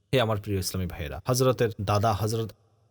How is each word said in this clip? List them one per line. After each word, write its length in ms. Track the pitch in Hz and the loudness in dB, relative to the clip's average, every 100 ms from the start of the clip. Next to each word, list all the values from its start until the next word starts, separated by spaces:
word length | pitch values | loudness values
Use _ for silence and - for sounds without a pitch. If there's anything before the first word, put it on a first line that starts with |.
| _ | _
হে 40 | 135 | 0
আমার 160 | 110 104 | 2 0
প্রিয় 180 | 104 98 | -2 -2
ইসলামী 280 | 90 95 87 | -2 -4 -4
ভাইয়েরা, 300 | 80 76 71 - | -6 -8 -6 -2
হযরতের 420 | 123 131 123 117 - | 2 2 4 0 0
দাদা 300 | 101 104 113 | 0 2 2
হযরত 360 | 101 110 113 110 - _ _ _ | 2 0 -2 -4 -10 _ _ _